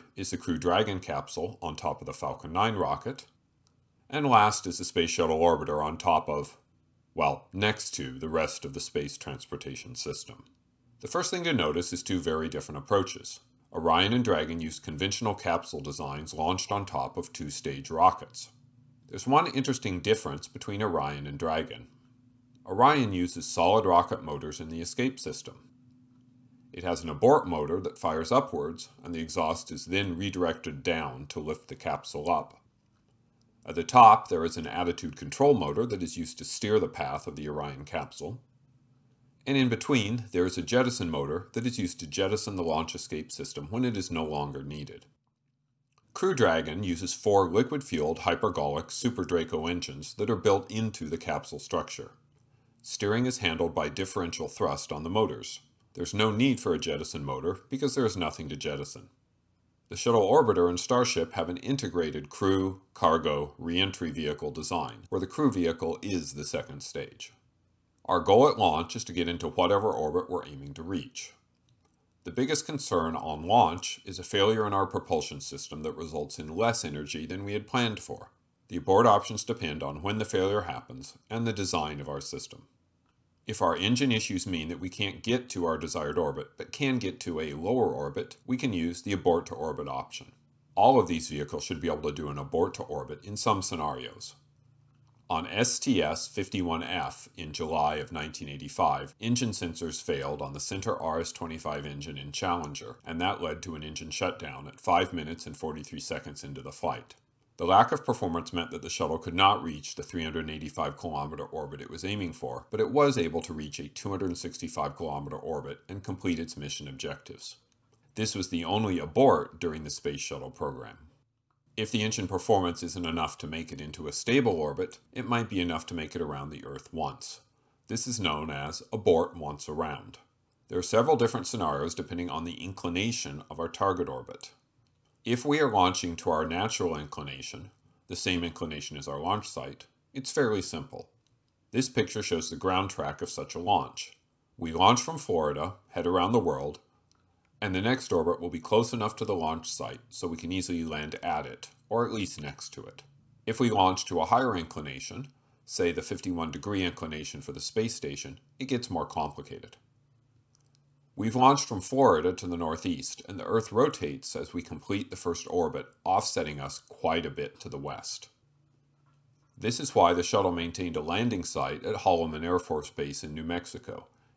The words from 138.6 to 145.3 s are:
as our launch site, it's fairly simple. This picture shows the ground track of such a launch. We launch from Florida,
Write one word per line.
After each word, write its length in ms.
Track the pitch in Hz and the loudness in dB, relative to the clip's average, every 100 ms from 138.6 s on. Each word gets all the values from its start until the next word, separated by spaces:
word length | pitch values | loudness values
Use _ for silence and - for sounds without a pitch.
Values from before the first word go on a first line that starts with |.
| 82 73 - 73 | -6 -6 -10 -10
as 140 | 69 | -8
our 100 | 71 | -4
launch 300 | 82 104 104 | 0 0 -2
site, 360 | - 65 67 - _ _ | -8 -10 -12 -20 _ _
it's 180 | - 131 | -10 -4
fairly 300 | - 127 104 | 2 2 2
simple. 480 | - 82 71 - - _ _ _ _ _ _ | -2 -8 -10 -14 -18 _ _ _ _ _ _
This 180 | 117 131 | -2 0
picture 340 | - 95 107 | 0 0 -2
shows 260 | 101 82 - | -2 -2 -2
the 60 | - | -2
ground 360 | 95 92 95 | 0 2 0
track 300 | - 71 71 | -2 -4 -4
of 80 | - | -8
such 240 | - 71 | -8 -8
a 60 | 85 | -6
launch. 540 | 90 92 64 - - - _ _ _ - | 2 2 2 -8 -14 -16 _ _ _ -8
We 140 | 82 | -4
launch 300 | 82 98 123 | 6 8 8
from 160 | - 160 | 2 -6
Florida, 560 | - | 0